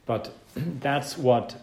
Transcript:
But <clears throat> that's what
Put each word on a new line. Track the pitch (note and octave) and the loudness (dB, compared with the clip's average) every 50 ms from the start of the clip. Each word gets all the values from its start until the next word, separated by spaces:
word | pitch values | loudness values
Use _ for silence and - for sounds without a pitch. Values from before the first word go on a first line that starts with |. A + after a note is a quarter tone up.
| _ | _
But | - A2+ G#2 - - - - - | -2 -2 -2 -2 -6 -14 -18 -20
<clears throat> | - - | -14 -8
that's | - D3+ E3+ D#3 B2+ - C#3+ C#3+ C#3+ C#3 - - | -6 -4 -4 -4 -2 -2 0 0 0 -2 -4 -6
what | E3+ C3+ B2+ B2 A#2 G#2+ - - - | 2 4 6 6 6 4 -2 -10 -16